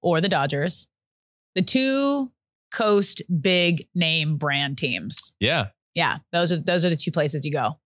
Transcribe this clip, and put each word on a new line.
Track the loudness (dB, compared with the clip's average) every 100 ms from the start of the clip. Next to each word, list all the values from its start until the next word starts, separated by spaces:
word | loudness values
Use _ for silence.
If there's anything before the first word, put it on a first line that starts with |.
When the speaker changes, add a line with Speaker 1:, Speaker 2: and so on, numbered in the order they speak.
Speaker 1:
Or | -2 0
the | 0
Dodgers. | 0 -2 -2 -2 -2 -4 _ _ _ _ _ _
The | -4
two | 0 2 2 4 2 0 -4 -10 _ _ _
coast | -2 2 4 2 -2 -2 0
big | 2 2 2 0 -4
name | -2 0 0 0 -2
brand | -2 -2 -2 -2
teams. | -2 -4 -2 0 -2 -2
Speaker 2:
Yeah. | 0 0 -2 -10 _
Speaker 1:
Yeah, | -2 -2 -2 -4
those | 0 0
are, | 0
those | 0 0 2
are |
the | 0
two | -2
places | 0 0 0
you | -2
go. | -2 -4 -4